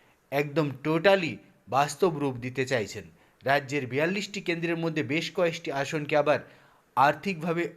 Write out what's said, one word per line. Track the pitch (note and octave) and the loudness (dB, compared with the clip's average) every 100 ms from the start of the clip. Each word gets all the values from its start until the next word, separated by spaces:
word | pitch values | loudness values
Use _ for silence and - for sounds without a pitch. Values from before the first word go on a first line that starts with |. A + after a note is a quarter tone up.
| _ _ - | _ _ -4
একদম | C#3 D3+ C#3+ D3 - | -2 0 0 -2 -2
টোটালি | D3+ E3 G3 G3 D#3 G2 - _ - | -2 2 6 4 2 -8 -14 _ -2
বাস্তব | B2+ D3 - F#3 D3 | 0 0 2 0 2
রূপ | C#3+ A#2+ | -2 -2
দিতে | B2 B2 B2+ | -6 -4 -2
চাইছেন। | C3 G2 G#2+ F2 - _ _ | -2 -2 -10 -16 -20 _ _
রাজ্যের | B2 C#3+ C3 C#3+ B2 | 0 0 0 -4 -2
বিয়াল্লিশটি | C3 E3 G3+ G3+ G#3 | 0 0 -2 -6 -6
কেন্দ্রের | E3+ E3 E3 E3 | -4 -2 -2 -2
মধ্যে | E3 D#3 | -2 -2
বেশ | B2+ D#3 E3 | -2 -2 -2
কয়েকটি | - E3+ E3 D#3 | 0 0 0 -4
আসনকে | C#3 C#3 D#3 D3 D3+ | -4 -2 -4 0 2
আবার | D3+ C3+ - - - _ _ - | 4 2 -2 -20 -20 _ _ 4
আর্থিকভাবে | C#3+ D3+ G3+ E3+ E3+ E3 E3 | 4 4 -4 -4 -2 -2 -4